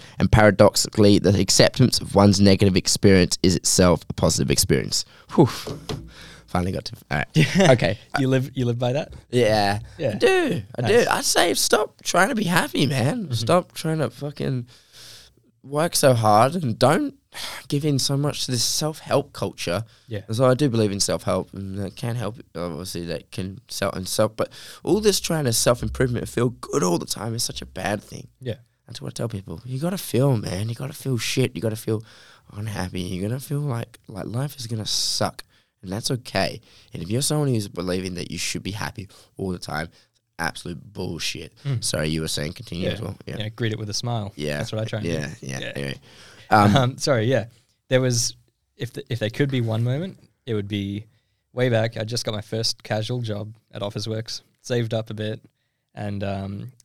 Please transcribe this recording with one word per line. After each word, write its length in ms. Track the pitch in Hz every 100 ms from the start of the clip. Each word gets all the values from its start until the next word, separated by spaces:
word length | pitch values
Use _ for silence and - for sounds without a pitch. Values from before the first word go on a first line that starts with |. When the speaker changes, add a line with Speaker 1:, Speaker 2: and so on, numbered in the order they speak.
| - -
Speaker 1:
and 100 | 95
paradoxically, 880 | 113 107 98 104 - - - 104 101
the 220 | 85 101
acceptance 640 | 98 - 120 - 127 -
of 120 | -
one's 280 | 98 101 92
negative 340 | 101 95 101 92
experience 640 | - - 104 95 87 -
is 140 | 92 87
itself 460 | - - 90 82 -
a 40 |
positive 380 | - 87 80 65
experience." 540 | 69 - 69 50 - - - - -
Whew. 120 | 135 - - - - - - - - - -
Finally 280 | 87 90
got 100 | 90 -
to, 100 | - -
all 80 | 71
right. 500 | - - 151 180 185
Speaker 2:
<laughs> 20 |
Speaker 1:
Okay. 260 | 123 87 107 - -
Speaker 2:
You 80 | 135
live, 240 | 131 135
you 120 | 139 120
live 140 | 117
by 120 | 123
that? 200 | 131 180 - -
Speaker 1:
Yeah. 500 | 123 110 107 101 107 - -
Speaker 2:
Yeah. 140 | 151 -
Speaker 1:
I 20 |
do. 440 | 466 370 320 175 95 -
I 40 |
do. 160 | 120 214
Speaker 2:
Nice. 100 | 170
Speaker 1:
I'd 160 | - 285
say 280 | - 349
stop 480 | 262 - - - _
trying 240 | - 175 190
to 60 | 254
be 80 | 170
happy, 400 | 170 285 - 143
man. 380 | 135 123 240 180
Speaker 2:
Mm-hmm. 80 |
Speaker 1:
Stop 380 | 117 117 170 -
trying 260 | - 160 160
to 100 | 127
fucking 580 | - 147 143 139 131 123 - _ - - - - _ _ _
work 320 | 127 143 165 -
so 180 | 147
hard 420 | 120 107 107 127 175
and 220 | 143 107
don't 380 | 127 175 294 - _ - - - -
give 160 | 143
in 160 | 151 139
so 160 | - 139
much 300 | 147 - -
to 60 |
this 120 | 127
self-help 720 | - - 156 156 - 120 143
culture. 500 | - 101 - - 87 110 _ -
Speaker 2:
Yeah. 140 | 107 -
Speaker 1:
And 100 | 113
so 80 | 131
I 80 |
do 160 | 127 147
believe 240 | 113 107
in 80 | 98
self-help, 500 | - 85 101 92 85
and 240 | - 98 95
that 180 | 98 -
can 180 | 120 120
help, 220 | 101 120 - -
obviously, 500 | 87 76 90 - 85
that 240 | 80 -
can 280 | - 95 95 -
self 260 | - 98
and 140 | - 92
self, 300 | - 110 113
but 120 | - - - -
all 180 | - 190
this 180 | 214 190
trying 240 | - 160 135
to 60 |
self-improvement 720 | 117 - 120 110 - 127 120
and 60 | 117
feel 200 | - 120
good 320 | 123 - 139
all 140 | 180 170
the 60 | -
time 280 | - 110 113
is 80 |
such 180 | - -
a 40 | 64
bad 360 | - 92 104
thing. 260 | - - - _
Speaker 2:
Yeah. 160 | 123 - _ _ -
Speaker 1:
That's 140 | 120
what 80 | -
I 40 |
tell 140 | - 120
people. 320 | 101 95 85 123
You 140 | 131
gotta 180 | 165 190
feel, 400 | - 117 139 120
man. 320 | 98 90 110
You 60 | 117
gotta 180 | 135
feel 240 | 147 135 123
shit. 360 | - - 123 -
You 60 |
gotta 140 | 113 110
feel 260 | - 110 113 - - - _
unhappy. 480 | 101 110 98 92 92
You're 260 | 90 90 101
gonna 140 | 127
feel 180 | 135 143
like, 400 | 147 117 - - -
like 200 | 104 -
life 280 | 110 147 143
is 100 | 113
gonna 180 | 113 101
suck, 580 | - - - 98 - - _ _ _
and 100 | 95
that's 180 | 98 -
okay. 500 | 131 - 95 90 - _ _ _
And 100 | -
if 60 | 82
you're 120 | 117
someone 260 | 147 151 143
who's 180 | 117 101
believing 460 | - 90 90 92
that 180 | 90 -
you 60 | 87
should 260 | - 87
be 80 | 95
happy 380 | 101 80 - 95 - _ -
all 140 | 95
the 80 | 90
time, 300 | - 73 80 _ _ _ _ -
absolute 420 | 82 - 82 85 -
bullshit. 600 | 101 92 82 - 73 80 _ 143
Speaker 2:
Mm. 180 | 127
Speaker 1:
Sorry, 240 | - 78 78
you 140 | 80
were 60 | 78
saying 240 | - 76
continue 320 | - 113 87 -
Speaker 2:
Yeah. 60 |
Speaker 1:
as 80 | 95
well. 160 | - - -
Yeah. 120 | 104
Speaker 2:
Yeah, 100 | 107
greet 240 | 110 117
it 60 | 107
with 100 | 104
a 40 |
smile. 380 | 101 120 117 101 -
Speaker 1:
Yeah. 220 | 73 73
Speaker 2:
That's 120 | -
what 100 | 107
I 40 | 110
try 140 | 110
and 80 | 85
Speaker 1:
Yeah, 200 | 82 71
Speaker 2:
do. 200 | - 67
Speaker 1:
yeah. 120 | 67
Speaker 2:
Yeah. 120 | 120 -
Speaker 1:
Anyway. 240 | 69 64 - - - - -
Um, 240 | 107 104 120
Speaker 2:
Um, 220 | 127 131
sorry, 260 | - 127 110
yeah. 200 | 127 101 - _ _ -
There 140 | 127
was, 340 | 131 120 120 - _ _ _ -
if 160 | 123
the, 100 | - -
if 80 | 117
there 140 | 107
could 180 | - 143
be 120 | 131
one 220 | 117 110
moment, 360 | 120 135 190 - _ _ -
it 80 |
would 140 | 110 98
be 380 | 104 98 101 110 _ _ _ _
way 160 | - 127
back. 280 | 113 113 113
I 60 |
just 200 | 110 120
got 120 | - 104
my 60 |
first 420 | - 110 113 -
casual 380 | - 107 110 123
job 340 | 117 104 107 110 _
at 100 | -
Officeworks, 600 | 101 - 107 110 110 - _ _
saved 320 | - 123 113
up 160 | 113 113
a 60 | 110
bit, 260 | 107 113 _ _ _ _ _ -
and, 280 | 104 101
um, 480 | 98 98 98 101 120 -